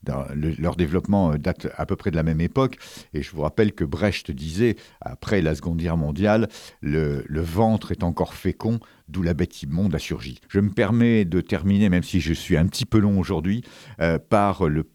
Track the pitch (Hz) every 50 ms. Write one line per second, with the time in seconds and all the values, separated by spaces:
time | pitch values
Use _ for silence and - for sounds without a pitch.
0 | - - - 69 69 65 69 73 76 80 78 - 78 87 85 87 90 151 85 92
1 | - - 101 101 95 82 76 73 71 92 85 - - - - - 76 - 98 -
2 | - 101 80 82 80 80 - 76 85 87 - 135 135 127 - - - - - -
3 | - _ - 78 69 - - 78 73 78 - - 110 104 - - 87 71 - 82
4 | 98 104 90 - - - 73 65 78 80 80 95 117 117 104 - - - _ _
5 | - - - - - - 107 98 82 78 76 69 73 87 85 82 80 85 85 82
6 | 76 76 73 73 101 104 104 113 113 - - - - - - _ - 73 73 80
7 | 78 73 71 69 - - 73 78 82 82 80 95 113 110 113 104 - - - -
8 | 92 85 80 - 87 - - - - 92 - _ - 113 117 113 - - - _
9 | _ - 76 92 90 85 80 71 92 - - - - 69 71 85 101 98 76 76
10 | - - 85 - 57 65 60 - _ _ - 101 101 104 95 - 113 95 117 117
11 | 120 117 117 110 101 85 87 90 82 - 104 82 85 98 98 101 107 101 90 90
12 | 85 - - 92 71 80 80 - - - 87 76 82 98 - - 123 - - 110
13 | 101 104 101 95 85 - 101 80 76 92 104 120 120 - - - - - - -
14 | 82 85 82 78 - _ 113 104 101 101 92 - 117 76 73 78 80 _